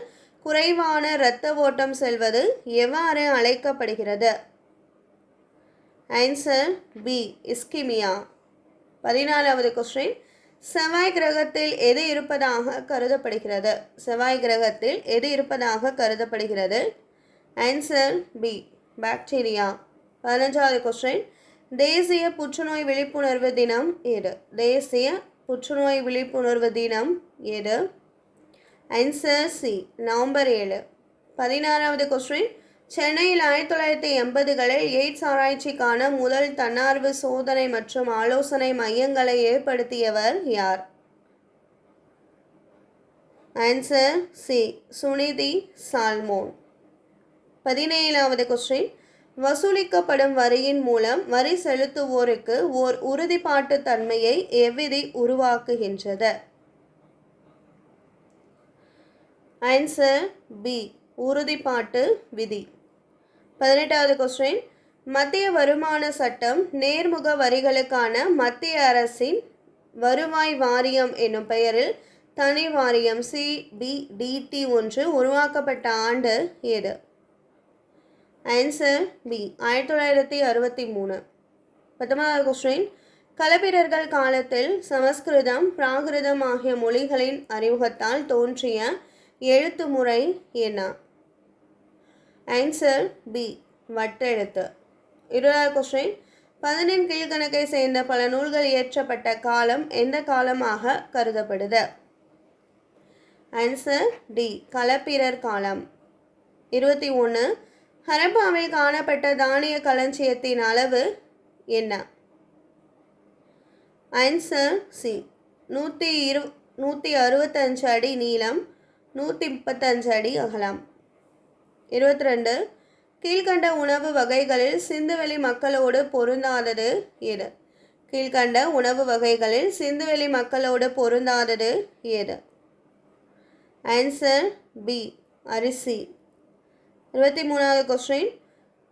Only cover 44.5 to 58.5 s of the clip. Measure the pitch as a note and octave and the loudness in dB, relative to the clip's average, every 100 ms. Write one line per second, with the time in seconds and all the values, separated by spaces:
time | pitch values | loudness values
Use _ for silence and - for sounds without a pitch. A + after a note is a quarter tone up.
44.5 | B3 A3 - _ - C#4 C#4 D4 C4+ C#4 | 0 0 -4 _ -6 -4 -2 -2 -2 -2
45.5 | F4+ - - - B3+ A3 G#3+ G#3+ G3 - | -2 -6 -16 -6 -2 -2 -2 -4 -4 -6
46.5 | - _ _ _ _ _ _ _ _ _ | -12 _ _ _ _ _ _ _ _ _
47.5 | _ C4+ B3+ D#4 D#4+ D#4 C#4+ C4+ B3 A#3+ | _ -8 -4 -4 -2 0 2 2 0 -2
48.5 | A#3+ - C4+ G4+ - _ _ _ - C4+ | -4 -2 -4 -4 -8 _ _ _ -4 -2
49.5 | D4 G4 G4 F4+ F4 F4 C#4 C4+ C4 A#3+ | 0 0 0 2 0 2 2 2 4 2
50.5 | B3 C4+ C#4+ B3+ A#3 A3 C#4+ B3+ B3 C#4+ | 2 2 0 2 2 2 0 0 0 2
51.5 | F4 E4 C4 C#4 D4 C#4 B3+ A#3+ A3+ - | 0 0 0 -2 -2 -2 0 0 0 -2
52.5 | B3 F4 B3+ B3+ B3 C4 C#4 E4 F4 E4+ | -2 0 0 0 0 -2 -2 0 -2 2
53.5 | C#4 C4+ C#4 C4+ A3+ A3+ A3+ A3+ D#4 F#4 | 0 2 0 2 -2 0 0 2 2 2
54.5 | A#3+ A#3+ A#3+ D4 C#4 C#4+ B3+ A#3+ C4 B3+ | 4 4 2 -2 -2 -4 -2 0 2 2
55.5 | A#3+ A#3+ A#3+ G3+ G3 G#3 F#3+ A3 - - | 0 0 -2 -2 -4 -6 -2 -2 -2 -10
56.5 | _ _ _ _ _ _ _ _ _ _ | _ _ _ _ _ _ _ _ _ _
57.5 | _ _ _ _ _ _ _ _ _ _ | _ _ _ _ _ _ _ _ _ _